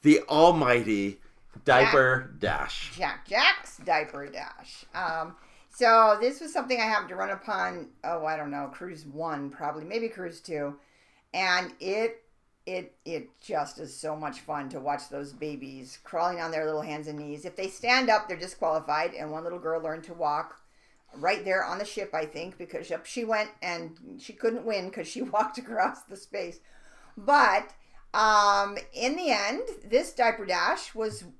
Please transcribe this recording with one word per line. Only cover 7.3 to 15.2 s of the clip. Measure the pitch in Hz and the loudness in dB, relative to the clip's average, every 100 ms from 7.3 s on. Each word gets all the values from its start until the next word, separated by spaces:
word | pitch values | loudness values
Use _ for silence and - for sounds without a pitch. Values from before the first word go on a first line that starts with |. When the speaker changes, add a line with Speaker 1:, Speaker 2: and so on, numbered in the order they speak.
Speaker 2:
upon, | 190 - 196 185 180 - _ - | -6 -4 -2 -2 -4 -12 _ -6
oh, | 165 156 | -4 -2
I | 156 | -4
don't | 147 | -6
know, | 143 139 | -8 -8
cruise | - 180 160 147 | -10 -14 -14 -14
one | 143 165 147 143 | -8 -6 -6 -8
probably, | 143 147 151 | -6 -6 -6
maybe | 160 220 226 | -6 -4 -4
cruise | 208 180 165 | -6 -12 -12
two. | - 151 143 143 _ _ _ _ _ | -8 -4 -4 -8 _ _ _ _ _
And | - 190 180 180 - | -2 2 0 0 -8
it, | 180 208 226 - _ _ _ _ - | -4 -2 -2 -4 _ _ _ _ -8
it, | 185 151 _ - | -8 -10 _ -10
it | 160 127 _ | -10 -10 _
just | - 156 143 - | -6 -4 -4 -8
is | 151 - | -14 -10
so | 156 151 | -8 -6
much | 151 127 | -8 -10
fun | - 147 135 | -8 -8 -6
to | 135 | -6
watch | 139 143 - | -4 -6 -6
those | 143 | -12